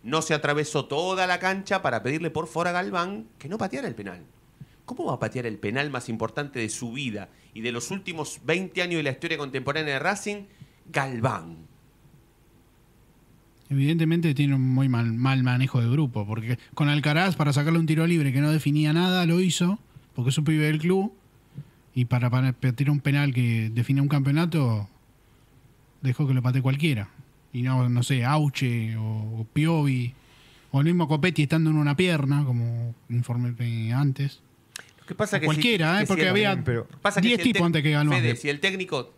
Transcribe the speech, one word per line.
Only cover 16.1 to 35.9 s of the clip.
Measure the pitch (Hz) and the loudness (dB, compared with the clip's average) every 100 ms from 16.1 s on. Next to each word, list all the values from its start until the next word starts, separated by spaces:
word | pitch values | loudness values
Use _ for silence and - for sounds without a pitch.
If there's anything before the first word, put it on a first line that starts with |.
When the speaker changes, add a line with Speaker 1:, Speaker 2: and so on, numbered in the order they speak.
| 110 101 | -2 -6
Speaker 2:
porque | 110 113 123 - | -6 -4 -6 -8
con | - 147 | -2 2
Alcaraz | 147 143 151 190 | 2 2 2 2
para | 165 147 | 2 2
sacarle | 139 147 170 | 2 2 2
un | 160 | 2
tiro | 160 165 | 2 2
libre | 170 139 | 2 2
que | 131 | 2
no | 151 | 2
definía | 156 143 151 151 | 2 2 2 2
nada | 160 185 185 | 2 2 2
lo | 175 170 | 2 2
hizo, | 185 - 180 208 - - - | 2 2 0 0 -8 -20 -12
porque | - 123 | -2 0
es | 131 | 0
un | |
pibe | 147 156 151 | 2 2 2
del | 156 | 0
club, | 165 190 202 - _ _ _ - - _ _ | 2 0 0 -8 _ _ _ -20 -20 _ _
y | - | -4
para, | 120 123 120 | 0 2 2
para | 127 131 | 2 0
tirar | 123 131 117 143 | 0 -2 0 0
un | 147 | 0
penal | 143 143 143 | 2 2 2
que | 127 120 113 110 | 2 2 2 0
define | 113 117 139 | -2 0 2
un | 143 | 2
campeonato | 147 135 147 170 156 127 107 101 - _ _ _ _ _ - - _ _ _ | 2 2 2 2 2 0 0 -4 -14 _ _ _ _ _ -20 -20 _ _ _
dejó | 135 123 143 | -2 0 2
que | |
lo | 131 | 2
patee | 123 127 | 2 2
cualquiera. | 131 139 160 117 98 - - _ _ | 0 0 0 0 -4 -12 -20 _ _
Y | 123 | -4
no, | 127 131 123 | 0 2 2
no | 123 | 2
sé, | 120 135 | 2 0
Auche | 120 151 147 - 131 117 110 110 | 2 2 2 0 -2 0 -2 -4
o, | 110 110 107 113 | -4 -4 -6 -8
o | 110 | -4
Piovi, | 143 156 165 143 127 120 - - - - - - | 0 2 2 2 0 -4 -8 -20 -20 -20 -20 -4
o | 139 | 2
el | 151 | 2
mismo | 175 151 | 2 2
Copetti | 151 180 156 | 2 2 2
estando | 147 160 160 | 2 2 4
en | 156 | 4
una | 147 143 | 2 4
pierna, | 185 160 135 143 | 2 2 2 2
como | 139 120 117 117 117 117 - | 2 0 -2 -4 -6 -8 -4
informé | 120 120 120 123 117 117 117 113 | -2 -2 -2 -2 -2 -4 -2 -2
antes. | 123 143 131 139 - _ _ _ - - _ - | 0 0 0 -4 -6 _ _ _ -18 -18 _ -14
Speaker 1:
¿Qué | |
pasa | 170 208 196 | -6 -2 0
Speaker 2:
A | |
Speaker 1:
que | |
si, | 156 | 0
Speaker 2:
cualquiera, | 151 240 208 160 | 2 2 2 2